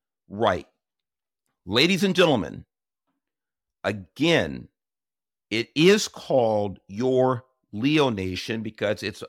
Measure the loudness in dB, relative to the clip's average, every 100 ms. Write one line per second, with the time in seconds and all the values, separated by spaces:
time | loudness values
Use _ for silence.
0 | _ _ _ -2 -2 -2 -6 _ _ _
1 | _ _ _ _ _ _ -4 2 2 2
2 | 0 2 4 2 -2 -10 -18 _ _ _
3 | _ _ _ _ _ _ _ _ -6 -6
4 | -12 -2 2 2 0 -6 -14 _ _ _
5 | _ _ _ _ _ -6 -4 4 6 6
6 | 0 -10 -2 0 2 0 -2 -6 _ -4
7 | 0 2 2 0 -6 _ _ -4 0 2
8 | 2 0 -4 -6 -6 -6 -8 -4 -4 -2
9 | -6 -8